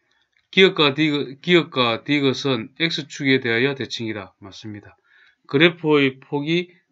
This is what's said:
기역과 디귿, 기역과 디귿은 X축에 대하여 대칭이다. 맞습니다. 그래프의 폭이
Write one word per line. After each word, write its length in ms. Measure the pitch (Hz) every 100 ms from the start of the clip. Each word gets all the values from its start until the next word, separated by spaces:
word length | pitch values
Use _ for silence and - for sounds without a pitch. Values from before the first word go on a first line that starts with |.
| _ _ _ _ _
기역과 440 | 185 185 185 147
디귿, 460 | 139 156 147 131 139
기역과 640 | 170 175 151 135 120 113
디귿은 720 | - 147 139 127 139 123 107 -
X축에 580 | 165 165 139 - 139 131
대하여 380 | 123 113 135 139
대칭이다. 580 | 110 - 113 104 92 _
맞습니다. 560 | 101 92 110 104 98 - _ _ _ _ -
그래프의 720 | 139 170 170 156 147 135 131
폭이 520 | - 143 147 170 175 _ _